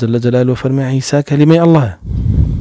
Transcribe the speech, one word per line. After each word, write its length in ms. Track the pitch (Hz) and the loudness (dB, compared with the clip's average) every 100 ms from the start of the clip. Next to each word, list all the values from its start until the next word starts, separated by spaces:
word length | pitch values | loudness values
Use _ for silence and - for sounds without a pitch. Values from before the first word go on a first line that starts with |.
جەلە 180 | 117 120 | -2 -2
جەلالوهو 360 | 120 123 127 123 | 0 0 0 -2
فەرمێ: 220 | 131 135 131 | -2 -4 -2
«عیسا 240 | 131 - 143 143 | -4 -2 -2 0
کەلیمەی 320 | 143 147 165 | 2 4 4
ئەڵڵایە 340 | 170 165 120 90 - - - - - - | 4 2 0 -6 -8 -4 -2 0 0 -2